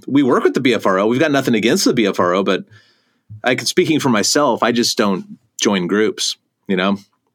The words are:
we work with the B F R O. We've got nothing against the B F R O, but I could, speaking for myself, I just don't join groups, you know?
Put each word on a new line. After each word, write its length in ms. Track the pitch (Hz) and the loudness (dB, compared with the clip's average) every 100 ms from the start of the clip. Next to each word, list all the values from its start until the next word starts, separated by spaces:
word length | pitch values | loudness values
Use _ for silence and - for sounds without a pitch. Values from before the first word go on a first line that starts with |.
| - | -2
we 160 | 135 | 0
work 220 | 131 180 | 2 2
with 100 | - | 0
the 60 | 147 | 0
B 140 | 131 | 0
F 120 | 107 107 | 0 0
R 140 | 95 | 0
O. 60 | 107 | 2
We've 100 | 123 | 0
got 120 | 156 | 0
nothing 220 | 139 127 113 | 0 0 0
against 280 | 110 185 | 2 2
the 80 | - | 0
B 140 | 143 101 | 2 0
F 120 | - | 0
R 140 | 90 | 0
O, 100 | 92 | 0
but 200 | 98 92 - - _ _ _ _ _ 107 | 0 -2 -4 -20 _ _ _ _ _ -6
I 140 | 120 127 | -2 -2
could, 100 | - | -2
speaking 320 | - 156 151 | 0 0 0
for 100 | 139 | 0
myself, 540 | 110 98 147 147 110 | 0 0 0 0 0
I 80 | 110 | 0
just 260 | 117 113 - | 0 0 0
don't 420 | 104 95 - - _ - | 0 -2 -6 -20 _ -4
join 280 | 113 98 87 | 0 0 0
groups, 480 | 101 110 - - - _ _ - | 0 0 -2 -6 -8 _ _ -4
you 80 | 92 | -2
know? 220 | 95 101 - _ _ | 0 -2 -8 _ _